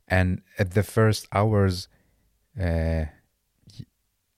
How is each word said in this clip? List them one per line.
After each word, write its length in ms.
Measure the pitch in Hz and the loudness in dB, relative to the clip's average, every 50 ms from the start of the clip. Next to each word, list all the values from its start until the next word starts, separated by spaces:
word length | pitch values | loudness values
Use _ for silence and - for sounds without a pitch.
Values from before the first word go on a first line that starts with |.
| _ - | _ -2
And 360 | 92 92 90 90 90 - - _ _ - | 0 0 2 0 -2 -4 -8 _ _ -4
at 160 | 104 90 92 | -4 -2 0
the 80 | 107 95 | -2 -2
first 440 | - - 117 110 110 101 - - - | 0 0 2 2 2 2 0 -4 -4
hours, 560 | - 98 107 110 107 101 98 95 90 90 - - _ _ _ _ _ _ _ _ _ _ _ _ - | -2 0 0 2 2 2 2 2 0 -2 -6 -12 _ _ _ _ _ _ _ _ _ _ _ _ -10
uh, 540 | 104 90 85 82 82 80 82 82 80 78 76 - _ _ _ _ _ _ _ _ _ _ - - | -6 -2 -2 0 0 0 0 0 -2 -4 -6 -8 _ _ _ _ _ _ _ _ _ _ -20 -20
y-, 120 | - - - _ _ _ _ _ _ _ _ _ | -20 -20 -20 _ _ _ _ _ _ _ _ _